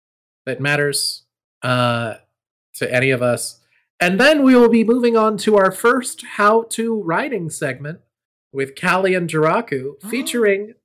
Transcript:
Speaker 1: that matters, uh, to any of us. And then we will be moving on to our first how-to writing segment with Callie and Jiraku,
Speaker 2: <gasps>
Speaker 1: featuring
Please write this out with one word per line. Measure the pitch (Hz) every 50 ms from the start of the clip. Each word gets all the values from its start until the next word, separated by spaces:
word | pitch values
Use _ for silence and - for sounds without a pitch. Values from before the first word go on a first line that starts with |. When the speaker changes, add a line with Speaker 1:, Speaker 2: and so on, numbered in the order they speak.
| _ _ _ _ _ _ _ _ _
Speaker 1:
that | 131 127 123
matters, | 135 143 147 147 147 143 135 - - - - - _ _ _ _ _ _ _ _
uh, | - 127 127 123 123 120 117 117 117 110 104 - _ _ _ _ _ _ _ _ _ _ -
to | - 131 -
any | 123 123 131 135
of | 131 117
us. | 123 123 120 117 - - - _ _ _ _ _ _ _ _ -
And | 175 185 190 196
then | 254 294 320 294
we | 269 262 254
will | 247 233 220
be | 233 226
moving | 214 214 247 262 240 233 233
on | 220 220 220 214 202
to | - 214 214
our | 202 190 185
first | 190 - - 233 262 262 247 - - - - -
how-to | - - 202 208 220 233 226 - - 226 226 233 226 214
writing | 180 165 165 202 262 302 247 190 170 151
segment | - - 156 135 127 127 139 147 175 - _ _ _ _ _ _ _ _ _ _
with | - 135 135 135 - -
Callie | 175 185 175 185 190 190 185
and | 185 175 160
Jiraku, | 160 156 156 160 180 233 233 - 147 127 127 143 147 -
Speaker 2:
<gasps> | 185 214
Speaker 1:
featuring | 233 262 302 - - 240 220 202 196 196 208 220 - _ _